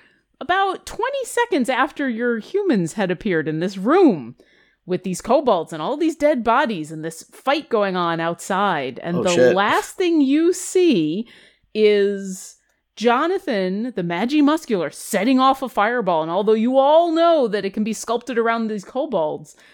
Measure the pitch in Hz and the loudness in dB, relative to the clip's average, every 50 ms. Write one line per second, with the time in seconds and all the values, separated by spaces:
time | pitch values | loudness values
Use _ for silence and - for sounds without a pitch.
0 | _ _ _ _ _ _ _ - - 262 359 381 392 392 349 - - - - - | _ _ _ _ _ _ _ -10 -4 -2 0 0 0 0 -2 -6 -10 -12 -8 -6
1 | 427 523 571 554 508 - - - 466 453 392 302 247 - 254 233 262 294 - - | -4 -4 -4 -6 -6 -4 -2 -2 -2 0 0 0 0 0 0 0 0 -2 -2 -4
2 | 285 269 233 220 240 240 240 220 202 - - 392 415 381 277 202 170 156 - - | -4 -4 -2 -2 -2 -2 -2 -2 -4 -4 -4 -2 0 2 2 2 0 0 -2 -2
3 | 208 180 180 160 - 214 180 160 151 156 156 156 170 190 196 196 185 226 302 381 | -2 -2 -2 -4 -2 -2 -2 0 0 -2 -2 -4 -4 -4 -6 -4 0 2 4 6
4 | 392 294 202 156 120 110 - - _ _ _ _ _ _ _ _ _ - 180 180 | 6 6 4 2 -2 -10 -16 -18 _ _ _ _ _ _ _ _ _ -6 -6 -4
5 | - 190 185 - - - 240 302 311 247 208 175 160 - 170 156 151 185 247 294 | -4 -6 -6 -6 0 2 2 2 4 2 2 0 0 -4 -8 -8 -6 -6 -4 -2
6 | 339 320 311 - 285 294 311 254 214 233 226 262 302 247 226 170 151 147 165 156 | -2 -2 0 0 0 0 2 2 2 2 2 2 2 0 -2 -6 -8 -10 -10 -10
7 | 156 165 160 - - - - - - 254 277 320 294 - - 214 202 196 180 185 | -10 -10 -10 -12 -16 -20 -20 -8 -4 -2 -2 -2 -2 -2 0 0 0 0 0 -2
8 | 175 170 165 165 165 170 170 - - - 196 185 202 202 180 151 135 127 - - | -2 -2 -2 -2 -2 -4 -4 -6 -6 -4 -2 0 0 0 0 -2 -4 -6 -8 -8
9 | - 175 175 175 214 185 175 175 127 - - 185 202 214 285 370 415 - - - | -6 -4 -4 -2 0 0 4 4 4 4 4 4 2 2 2 0 -2 -4 -4 -2
10 | 381 349 339 311 285 262 277 302 330 339 349 - - - - 370 359 339 262 180 | 0 2 2 4 4 4 2 2 2 2 0 -2 -4 -2 0 2 4 4 4 2
11 | 156 151 156 202 226 - - - - - _ _ _ _ - 214 214 208 208 202 | 2 0 -2 -4 -6 -10 -14 -20 -20 -20 _ _ _ _ 0 2 4 4 4 4
12 | 202 202 202 196 196 190 190 185 - - - _ _ _ _ _ _ _ _ - | 2 0 -2 -4 -8 -10 -12 -12 -14 -18 -20 _ _ _ _ _ _ _ _ -2
13 | 208 240 233 254 302 339 381 381 - - 254 196 190 185 185 202 226 254 233 - | 0 2 2 2 2 0 -2 -2 -4 -4 -2 -2 -2 -2 -4 -4 -6 -6 -6 -6
14 | 175 170 175 170 208 240 294 302 285 277 311 320 - - 233 185 165 143 - - | -6 -4 -4 -2 -2 0 2 2 4 4 2 0 -2 -4 -4 -2 -2 -4 -8 -10
15 | - - - 190 190 254 269 254 262 269 269 269 269 240 - 220 202 214 240 247 | -10 -6 -4 -2 2 2 2 4 4 2 2 0 -4 -4 -2 0 0 0 0 0
16 | 226 185 175 156 156 160 170 185 214 202 220 226 214 240 262 269 269 277 302 330 | 0 0 0 0 0 -2 -2 0 2 2 2 2 2 2 2 4 4 6 6 6
17 | 349 349 320 330 330 339 339 311 254 220 185 208 190 196 196 220 214 220 214 - | 4 4 2 2 4 4 4 4 2 0 -2 -4 -4 -4 -4 -4 -4 -4 -4 -6
18 | - - 226 240 233 - 254 226 226 233 226 233 226 220 214 208 185 - - 254 | -6 -4 -4 -4 -4 -4 -2 -2 0 0 0 -2 -2 -4 -6 -8 -10 -8 -6 -6
19 | 294 330 240 185 156 151 147 147 156 - - _ - _ | -4 -2 -2 -2 -2 -2 -4 -6 -12 -16 -20 _ -20 _